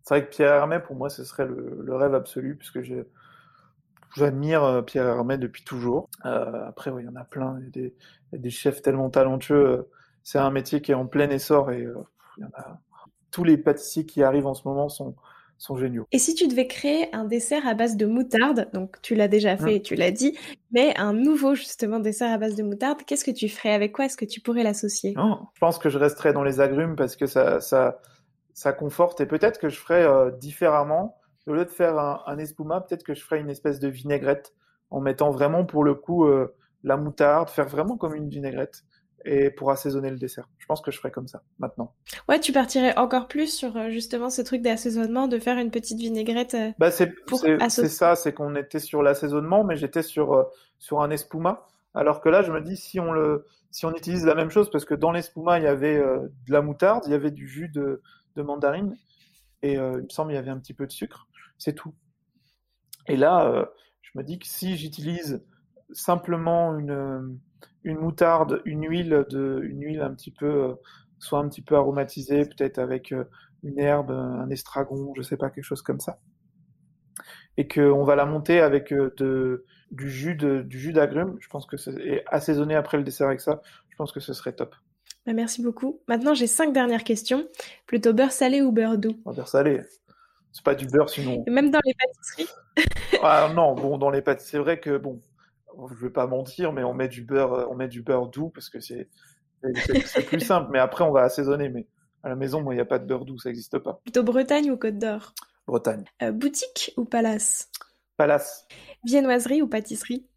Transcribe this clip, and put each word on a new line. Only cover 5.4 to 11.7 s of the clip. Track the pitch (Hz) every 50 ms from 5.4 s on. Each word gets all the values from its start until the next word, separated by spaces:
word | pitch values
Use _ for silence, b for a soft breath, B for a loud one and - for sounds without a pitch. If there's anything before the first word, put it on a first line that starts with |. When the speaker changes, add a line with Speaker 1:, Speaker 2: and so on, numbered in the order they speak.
| 127 120 - - _
Speaker 1:
toujours. | - 131 123 120 120 120 151 - _ - _ -
Euh, | 127 120 113 120 120 120 113 107
après, | - - - - 143
oui, | 131 123 120
il |
y | 123
en | 123
a | 123 123
plein. | _ - 139 131 131 135 131
Il | 131
y |
a | 127
des, | - 127 127 123 - b b b b b b _
il | -
y | 135
a |
des | 123 123
chefs | 120 - - 143 143 -
tellement | - 143 135 135 131 131
talentueux. | 127 135 131 131 131 131 - - 147 143 143
Euh, | 131 127 123 127 b b b b b b b _
c'est | - - 143
un | 139 135
métier | 135 135 131 - - 147
qui | 147 -
est | 139
en | 127 127
plein | 123 - 143 147 143
essor | 139 135 135 - 151 143 135 127